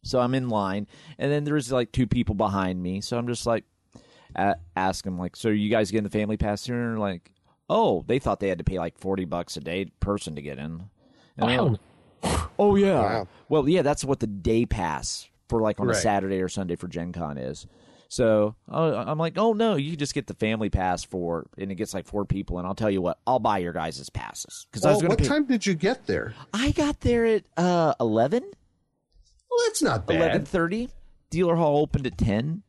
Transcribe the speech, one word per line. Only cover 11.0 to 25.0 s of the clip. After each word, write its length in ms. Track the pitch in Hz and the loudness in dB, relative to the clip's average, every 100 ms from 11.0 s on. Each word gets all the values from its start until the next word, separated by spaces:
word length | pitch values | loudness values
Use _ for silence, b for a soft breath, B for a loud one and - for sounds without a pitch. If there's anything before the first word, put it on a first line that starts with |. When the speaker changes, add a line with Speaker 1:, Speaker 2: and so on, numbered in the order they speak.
| b b b - | b b b -2
Speaker 2:
Oh, 40 | 113 | 0
Speaker 1:
I'm 40 | |
Speaker 2:
hell 200 | 175 180 | 2 2
Speaker 1:
like, 100 | 107 _ _ _ _ | 0 _ _ _ _
Speaker 2:
no. 240 | - - - - | -2 -2 -4 2
Speaker 1:
"Oh, 180 | 208 196 | 4 6
yeah." 260 | 196 160 | 6 4
Speaker 3:
Wow. 260 | 101 110 92 b - | 2 0 -4 b 0
Speaker 1:
Well, 200 | 151 135 | 2 4
yeah, 140 | 180 | 4
that's 200 | 143 147 | 4 0
what 160 | 135 135 | 0 -2
the 60 | 110 | -2
day 400 | 101 101 113 120 | -2 2 2 2
pass 640 | 107 85 71 - - - _ _ | 0 -2 -4 -6 -10 -12 _ _
for, 140 | 120 | 0
like, 180 | 110 104 | 0 2
on 60 | 110 | 0
a 60 | |
Speaker 3:
Right. 40 | 107 | 2
Speaker 1:
Saturday 400 | 110 101 95 95 | 2 2 0 0
or 80 | 92 | -2
Sunday 260 | - 92 87 | -4 -4 -4
for 120 | 87 | -4
Gen 240 | 87 87 | -6 -6
Con 260 | 87 78 71 | -6 -6 -6
is. 300 | 64 73 - b b b b | -8 -10 -14 b b b b
So, 440 | - 117 107 104 110 - | 2 4 6 4 -2 -8
uh, 320 | 151 160 113 117 | 0 0 0 -2
I'm 140 | 151 | -2
like, 180 | 165 170 | -2 2
"Oh, 160 | 226 | 2
no, 220 | 214 226 170 | 4 2 2
you 200 | 143 160 | -2 -4
just 200 | 143 143 | -4 -4
get 100 | - | -6
the 80 | |
family 380 | 95 110 110 104 | -4 -2 0 0
pass 320 | 95 92 90 | 0 0 -2
for, 420 | - 92 87 85 - - | -4 -6 -4 -4 -6 -10
and 120 | 98 | -10
it 40 | 95 | -6
gets, 180 | 107 | -6
like, 140 | 95 - | -6 -6
four 180 | 104 98 | -6 -2
people, 320 | 98 - 87 | -4 -4 -6
and 80 | 90 | -6
I'll 80 | |
tell 160 | 98 110 | -2 0
you 140 | 98 | 0
what, 160 | 90 - - | 0 -2 0
I'll 100 | 127 | 2
buy 220 | 110 101 | 2 0
your 120 | 87 | -2
guys' 380 | 85 80 69 69 | -4 -6 -6 -12
passes." 560 | - 57 - - - - | -12 -12 -14 -16 -16 -12
'Cause 120 | - | 0
I 60 | - | 2
was 60 | |
Speaker 3:
Well, 60 | 151 | 4